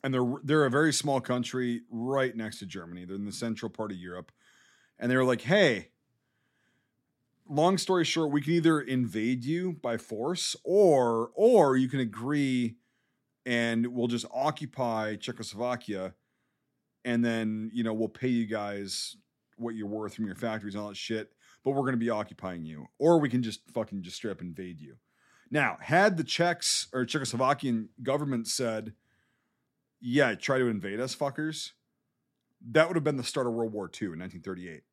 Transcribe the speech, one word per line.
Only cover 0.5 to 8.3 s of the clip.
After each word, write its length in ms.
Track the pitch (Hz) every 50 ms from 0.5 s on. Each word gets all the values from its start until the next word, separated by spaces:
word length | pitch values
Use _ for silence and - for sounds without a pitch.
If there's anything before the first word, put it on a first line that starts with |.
| 151 156 147
a 40 | 131
very 220 | 117 143 156 160
small 280 | 135 - - 147 139 131
country 640 | - - 127 127 123 - - 131 123 120 120 117 120 _
right 440 | 117 113 117 127 135 139 131 127 117
next 240 | 113 110 107 - -
to 60 | 104
Germany. 380 | 92 82 95 85 85 87 90 90
They're 120 | 87 95
in 80 | 98 101
the 80 | 104
central 360 | 98 - 120 117 110 107 - 107
part 220 | - - 110 104
of 60 | 98 90
Europe. 320 | 87 90 87 90 87 - _ _ _ _ _ _ _ _ _ _ _ _ _ _
And 120 | - 120
they 60 | 127
were 80 | 131 127
like, 160 | 127 123 117
"Hey, 500 | - 123 180 214 196 147 117 98 85 _ _ _ _ _ _ _ _ _ _ _ _ _ _ _ _ _ _ _ _ _ _ _ _ _ _ _ _ _ _ _ _ -
long 300 | 147 143 156 180 196 175
story 260 | - - 190 180 160
short, 260 | 151 - 165 160 147